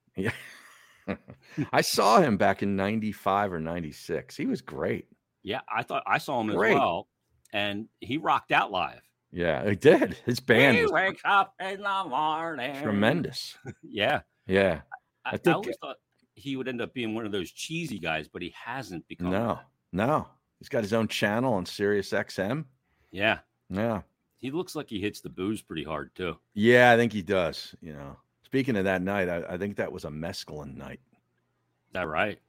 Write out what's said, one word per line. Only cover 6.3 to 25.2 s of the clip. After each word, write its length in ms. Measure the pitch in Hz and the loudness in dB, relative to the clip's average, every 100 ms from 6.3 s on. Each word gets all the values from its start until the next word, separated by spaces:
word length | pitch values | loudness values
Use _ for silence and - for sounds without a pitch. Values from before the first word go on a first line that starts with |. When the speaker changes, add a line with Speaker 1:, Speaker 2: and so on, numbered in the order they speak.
| 127 | -2
Speaker 2:
him 60 | 107 | -2
Speaker 1:
Great. 240 | - 220 | 0 2
Speaker 2:
as 60 | 143 | 4
well, 300 | 110 85 - _ _ _ _ | 2 0 -6 _ _ _ _
and 360 | 104 101 101 110 _ | -4 -4 -6 -10 _
he 160 | 95 147 | -8 -4
rocked 360 | 170 139 - | 0 0 2
out 180 | 151 196 | 2 2
live. 320 | 92 73 60 _ _ _ | 0 -2 -6 _ _ _
Speaker 1:
Yeah, 320 | 87 87 69 95 | 0 2 2 2
he 100 | 101 | 4
did. 360 | 139 262 247 - - | 6 8 4 -2 -4
His 140 | 127 | 0
band 360 | - 113 135 247 | 4 6 8 6
Speaker 2:
He 60 | |
Speaker 1:
was 100 | 440 | 4
Speaker 2:
wakes 300 | 165 190 - | 2 0 -2
up 300 | 160 196 190 - | 2 2 2 -4
in 220 | 190 196 | -8 -6
the 240 | 202 196 180 | -4 -4 -2
morning. 680 | 127 156 156 165 156 135 139 | -2 0 -2 -4 -6 -6 -4
Speaker 1:
tremendous. 760 | 110 101 110 165 - - - - | -2 2 4 2 -2 -8 -14 -14
Speaker 2:
<laughs> 180 | - - | -16 -16
Yeah. 380 | - 104 113 143 - _ - | -10 -2 0 0 -4 _ 0
Speaker 1:
Yeah. 360 | 95 95 76 - - _ _ | 4 4 0 -8 -18 _ _
Speaker 2:
I, 60 | 127 | -8
Speaker 1:
I 20 | 202 | 0
think 80 | 175 | 2
Speaker 2:
I 60 | |
always 240 | 160 208 - | 2 -2 -10
thought 160 | 147 - _ _ _ | -12 -14 _ _ _
he 200 | - 139 | -14 -8
would 140 | 131 127 | -6 -6
end 140 | 120 | -6
up 100 | 107 | -6
being 220 | 131 110 | -6 -4
one 100 | 110 | -4
of 80 | 110 | -4
those 180 | 101 87 | -6 -6
cheesy 480 | - - 165 165 101 | -10 -8 -6 -6 -6
guys, 300 | 82 78 73 | -4 -4 -6
but 140 | 95 | -10
he 120 | 85 - | -12 -12
hasn't 460 | 117 131 104 85 - | -10 -10 -10 -12 -12
become 220 | - 90 | -6 -2
Speaker 1:
No, 240 | 95 113 | 0 0
Speaker 2:
that. 120 | 90 - _ _ | -4 -8 _ _
Speaker 1:
no. 340 | 87 117 151 90 _ _ - | -2 2 0 -2 _ _ -20
He's 100 | - | -6
got 140 | 131 | -4
his 100 | 101 | 0
own 160 | 113 107 | 0 0
channel 460 | - 107 107 131 | 0 0 2 2
on 100 | 101 | 0
Sirius 480 | 90 - 101 104 95 | -2 -2 2 2 0
X 260 | 101 104 - | -4 -4 -4
M. 280 | 98 147 156 _ _ _ _ | -2 -4 -8 _ _ _ _
Speaker 2:
Yeah. 280 | 90 107 95 - _ - | 0 0 0 -4 _ -6
Speaker 1:
Yeah. 320 | 92 117 104 - _ _ _ | -2 -2 -2 -6 _ _ _
Speaker 2:
He 140 | 127 | -8
looks 260 | 156 180 156 | -6 -6 -8
like 140 | 139 | -8
he 100 | 104 | -4
hits 220 | 101 - | -4 -6